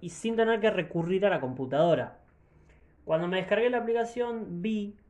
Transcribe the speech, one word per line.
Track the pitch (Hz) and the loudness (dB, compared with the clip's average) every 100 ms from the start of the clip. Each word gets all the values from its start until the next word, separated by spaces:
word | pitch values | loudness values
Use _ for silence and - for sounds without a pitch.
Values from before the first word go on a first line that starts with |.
y | 175 | -14
sin | - 226 226 | -6 -2 2
tener | 226 226 | 2 4
que | 214 | 2
recurrir | 180 170 170 165 190 | 0 -2 -2 0 2
a | 202 | 2
la | 170 | 2
computadora. | 131 127 127 139 170 147 117 - _ _ _ _ _ - - _ - | -2 -6 -2 2 4 4 0 -10 _ _ _ _ _ -20 -20 _ -2
Cuando | 160 175 | 0 0
me | 185 | -2
descargué | 185 208 240 | 0 2 2
la | 247 | 0
aplicación | 220 233 226 247 240 233 202 175 | 0 -2 -2 -4 -4 -4 -8 -6
vi | 196 214 202 202 _ | -4 -4 -6 -10 _